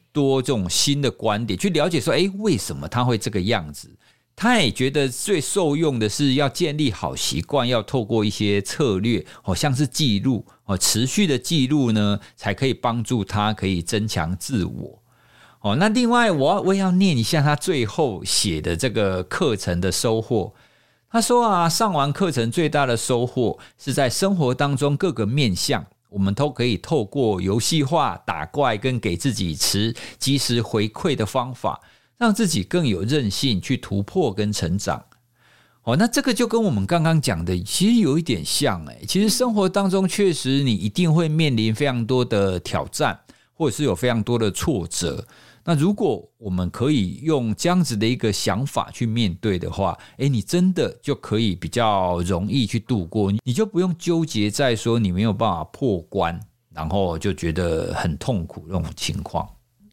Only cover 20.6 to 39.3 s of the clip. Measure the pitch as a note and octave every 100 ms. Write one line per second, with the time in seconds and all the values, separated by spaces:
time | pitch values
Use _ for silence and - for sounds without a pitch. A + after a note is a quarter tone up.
20.6 | _ _ _ _ _ A#3 - A#3+ A#3 F3+
21.6 | E3+ - A3 D#3 C#3+ - F#3+ C3 A2+ F3
22.6 | D3+ D3+ C3 A#2 - A#2+ A#2+ C3 A2 -
23.6 | - _ - - B2 - G3 F#3 B2+ B2+
24.6 | C#3+ C3+ C#3+ C#3+ F#3 - G#2 C#3 B2 F2
25.6 | - A2+ - _ _ G2+ G2 G2+ D3 B2+
26.6 | B2 G2 - D#3 G#2 C#3+ A2+ F#2 F#2 A2+
27.6 | - D#3+ C3 D#3+ B2+ E2+ - E2+ D2 D3
28.6 | C3 G#2 B2+ B2 G#2 F2 C3+ G#2+ F2+ D2+
29.6 | - G2 A2+ A2+ - - C3+ C#3 - A#2+
30.6 | A2+ A2 A2 - F3+ B2+ G#2+ C3 B2 B2
31.6 | F#2+ - - _ _ - A#3 G#3 G3+ B2
32.6 | F2+ F3+ C#3+ F2+ G#2+ D3+ A2 - C3+ F#2+
33.6 | - C3 - G2 G2 F#3+ C#3 G2+ G#2 G2+
34.6 | E3 G3 G3 - - _ _ _ _ _
35.6 | _ _ - C#3+ A#3 C#4+ C4+ A3 A#3 A3+
36.6 | G#3 G#2 F#2+ E3+ D#3+ D#3+ C3 E2+ F2 F2+
37.6 | G#2 - G3+ A#3+ D#3+ D#3 E3 F#2+ - -
38.6 | C3+ F2+ D2 A#1 F#2+ F#3 G#3+